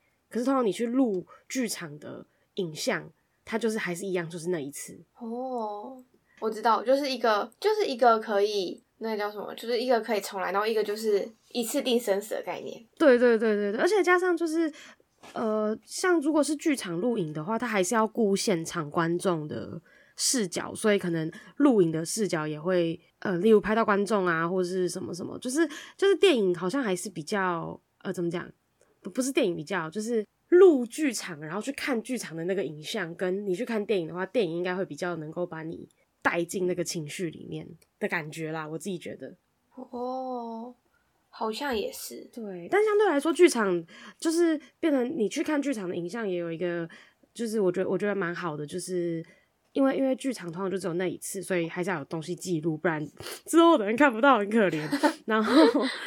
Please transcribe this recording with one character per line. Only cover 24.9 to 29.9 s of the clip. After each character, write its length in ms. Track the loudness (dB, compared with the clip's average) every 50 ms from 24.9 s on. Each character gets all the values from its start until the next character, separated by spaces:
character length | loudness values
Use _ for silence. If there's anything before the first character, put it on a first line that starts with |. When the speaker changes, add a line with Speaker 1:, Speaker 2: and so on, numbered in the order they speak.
| -4 -6
Speaker 1:
么 100 | -8 -10
什 120 | -8 -10 -10
么， 100 | -10 -10 -8
就 100 | -8 -2
是， 180 | 0 0 0 0 -2 -8 -16 -18 -4
就 100 | 0 2
是 80 | 2 4
电 220 | 6 6 4 4
影 180 | 4 4 2 0
好 140 | 0 -2 -2
像 120 | -2 -2
还 140 | 0 0 -2
是 160 | -2 -4 -8
比 100 | -10 -10
较， 600 | -8 -4 -2 -2 0 0 -2 -4 -6 -8 -10 -14 _ _ _ _
呃， 100 | -10 -8
怎 100 | -6 -4
么 80 | -4 -4
讲？ 180 | -4 -6 -8 -12 -16 _ _ _ _ _ _ _ _ _
不， 80 | -18 -8
不 100 | -6 -4
是 120 | -4 0
电 120 | 0 2 0
影 120 | 0 0
比 80 | -4 -6
较， 260 | -6 -6 -6 -6 -6